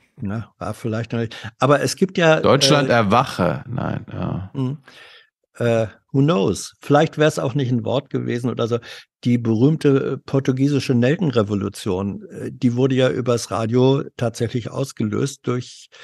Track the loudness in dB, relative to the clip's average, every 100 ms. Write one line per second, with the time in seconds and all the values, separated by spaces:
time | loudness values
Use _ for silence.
0 | _ -12 -8 -8 -10 -10 -10 -8 -6 -6
1 | -4 -4 -4 -8 -16 0 2 4 2 0
2 | -2 2 4 4 4 4 4 4 4 2
3 | 4 2 2 0 -2 -2 -6 -6 -4 -6
4 | -8 -8 -6 -6 -8 -6 -6 -6 -14 -20
5 | -20 -20 _ _ _ -4 0 0 -2 -6
6 | _ 2 2 2 0 -2 -6 -8 2 4
7 | 4 2 0 0 -2 -2 -2 -2 -2 -4
8 | -4 -6 -4 -4 -2 -2 -2 -4 -6 -20
9 | -20 _ 0 0 2 4 4 4 2 2
10 | 0 -6 -4 -2 0 0 0 0 0 2
11 | 2 2 0 0 0 0 -4 -6 -4 -2
12 | -4 -6 -12 -12 -12 -2 -2 2 2 2
13 | 2 0 -2 -2 -2 -4 0 4 4 2
14 | -2 -4 -4 -2 -4 -4 -6 -6 -6 -4
15 | -4 -2 -4 -4 -6 -6 -6 -16 -20 -20